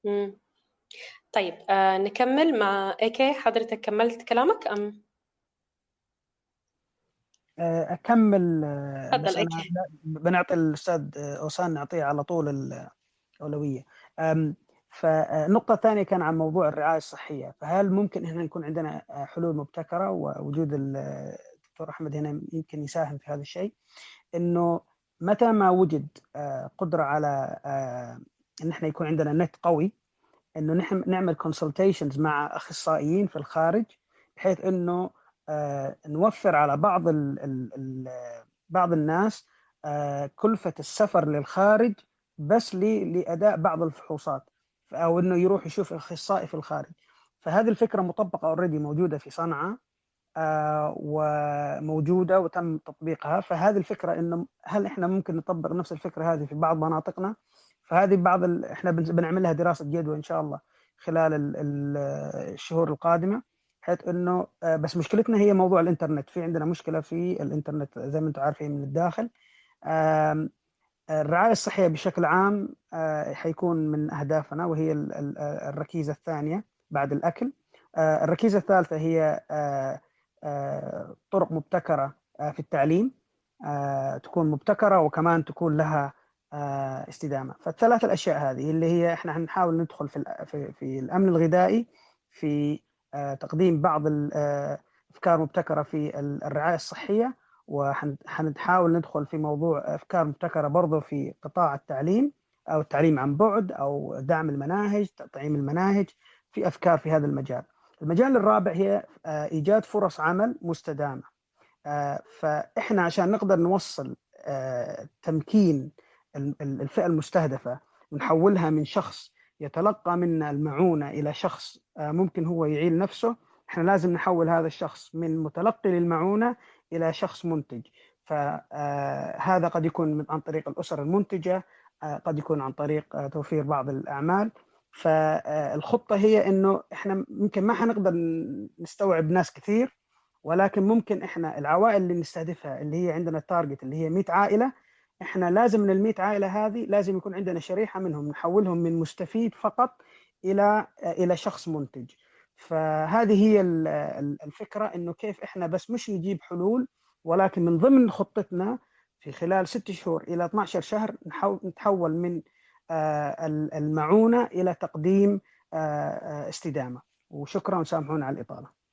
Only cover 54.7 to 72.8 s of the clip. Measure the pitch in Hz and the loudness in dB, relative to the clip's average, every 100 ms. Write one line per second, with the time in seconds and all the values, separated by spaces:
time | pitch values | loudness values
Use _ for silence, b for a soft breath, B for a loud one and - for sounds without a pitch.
54.7 | 208 196 196 175 190 - 165 160 175 - | -2 -2 -2 0 0 0 -4 -2 -4 -2
55.7 | 175 175 160 180 156 165 160 147 147 160 | -4 -6 -8 -8 -4 -2 0 -2 -2 0
56.7 | 165 160 160 175 185 190 220 _ b b | 2 0 -2 -4 -6 -6 -6 _ b b
57.7 | b _ 165 190 190 180 185 180 175 - | b _ 4 6 4 4 4 2 0 -4
58.7 | - 185 165 160 170 165 185 180 156 170 | -4 -2 0 2 0 2 2 2 2 0
59.7 | 165 147 165 151 151 147 165 151 139 _ | 0 -2 -4 -4 -6 -4 -4 -4 -10 _
60.7 | _ _ _ - 160 160 151 143 - 143 | _ _ _ -2 2 2 2 -2 -4 -4
61.7 | 143 143 143 139 143 143 - 143 - - | -4 -4 -4 -4 -6 -8 -8 -10 -10 -2
62.7 | 165 160 147 165 170 180 226 - _ _ | 0 0 0 2 2 2 -2 -6 _ _
63.7 | _ - 175 - 175 180 180 180 _ 165 | _ -4 -4 -2 -2 0 0 -4 _ -2
64.7 | 160 156 175 156 214 226 214 208 196 185 | 0 -2 -4 0 2 4 4 6 6 6
65.7 | 180 170 165 160 151 139 180 165 165 156 | 6 4 2 0 -2 -4 -6 -4 -2 -2
66.7 | 165 - 160 147 165 180 180 147 151 147 | -4 -4 -4 -4 -4 -2 -2 -4 -4 -4
67.7 | 151 139 123 127 156 156 139 143 151 147 | -6 -6 -8 -6 -2 -2 -2 -4 -2 -6
68.7 | 147 139 139 175 165 233 b b b b | -6 -4 -2 -2 -2 -8 b b b b
69.7 | b - 160 156 156 156 156 156 _ _ | b -4 0 2 4 2 0 -4 _ _
70.7 | _ _ _ - 156 147 170 220 208 - | _ _ _ -4 -2 2 4 4 2 0
71.7 | - 180 156 190 - 160 180 196 208 196 | 2 2 2 -2 0 2 4 4 0 -4
72.7 | - | -10